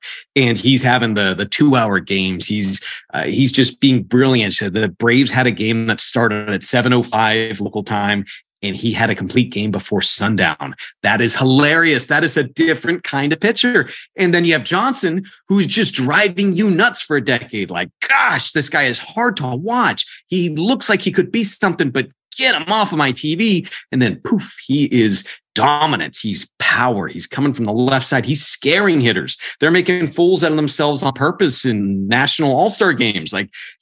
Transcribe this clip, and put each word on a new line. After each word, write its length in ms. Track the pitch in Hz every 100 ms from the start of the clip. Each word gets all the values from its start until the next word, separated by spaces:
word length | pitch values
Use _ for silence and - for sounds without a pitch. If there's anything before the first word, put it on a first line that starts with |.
| - - - -
and 220 | 127 110
he's 240 | 131 131
having 320 | 127 127 117
the, 220 | 104 98 90
the 100 | 101
two-hour 540 | - 147 131 113 95
games. 480 | - 98 95 90 -
He's, 340 | 104 98 98 - - -
uh, 120 | - 69
he's 260 | 101 135
just 280 | 131 123 -
being 220 | 139 127
brilliant. 540 | 90 123 135 127 104 90
So 140 | 101
the 200 | 92 110
Braves 400 | 85 117 123 135
had 160 | 117 127
a 60 |
game 340 | 101 107 113 113
that 160 | 107
started 480 | - 123 117 107 107
at 140 | 98
seven 300 | - 123 127
oh 100 | 123
five 580 | 120 110 110 110 113 101
local 220 | 101 107
time, 420 | 101 107 101 104 98 - _ _
and 140 | 101 95
he 160 | 117
had 180 | 107 113
a 60 | 101
complete 360 | 95 123 123
game 200 | 101 107
before 300 | 98 - 104
sundown. 720 | - - 107 104 87 76 69 - - _
That 200 | 104 110
is 140 | 117 -
hilarious. 720 | 131 131 147 165 165 135 -
That 180 | 147 165
is 100 | -
a 80 |
different 600 | 127 - 165 156 175 170
kind 280 | - 139 143
of 80 | 156
pitcher. 500 | 202 214 247 233 127 - - -
And 160 | 180
then 100 | 175
you 80 | 170
have 140 | 156 110
Johnson, 580 | 175 247 254 180 170 190 - -
who's 180 | 196 170
just 280 | - 202
driving 600 | - 131 160 208 175 202
you 160 | 175 214
nuts 320 | 170 233 -
for 140 | - 147
a 80 |
decade. 480 | 104 117 - 110 87
Like, 180 | 87 92 - -
gosh, 440 | 269 262 - -
this 160 | 160 143
guy 160 | 156
is 160 | 135 120
hard 380 | - - 240 196
to 180 | 131 123
watch. 500 | 185 247 202 - - - -
He 220 | 180 175
looks 400 | 151 185 262 -
like 100 | 196
he 120 | 190
could 200 | 180 180
be 140 | 226 202
something, 440 | - 196 170 151
but 200 | 131 127 _ - -
get 180 | 262 151
him 160 | 160
off 200 | 214 202
of 60 | 160
my 140 | 139
T 220 | 127 151 165
V. 320 | 220 185 - - -
And 80 | 131
then 180 | 123 - -
poof, 320 | 202 - - -
he 200 | 139 143
is 400 | 127 110 95 - - _ -
dominant. 600 | 143 147 156 123 - -
He's 340 | 110 92 - -
power. 500 | - 90 123 107 85
He's 200 | 85 -
coming 260 | - 143
from 120 | 127 110
the 80 |
left 320 | 110 127 135 123
side. 180 | 127
He's 220 | 113 147 -
scaring 560 | - 135 175 208 160
hitters. 340 | 120 92 - - - -
They're 120 | 151
making 360 | 180 180 180 160
fools 340 | 160 175 185
out 100 | 160
of 40 | 151
themselves 480 | 147 - 147 143
on 80 | 139
purpose 540 | 131 143 180 170 127 131
in 420 | 107 98 98 98
national 480 | 117 143 - 147 135
all-star 380 | 196 - 190
games. 400 | 123 117 101 -
Like, 160 | 185 202 - - -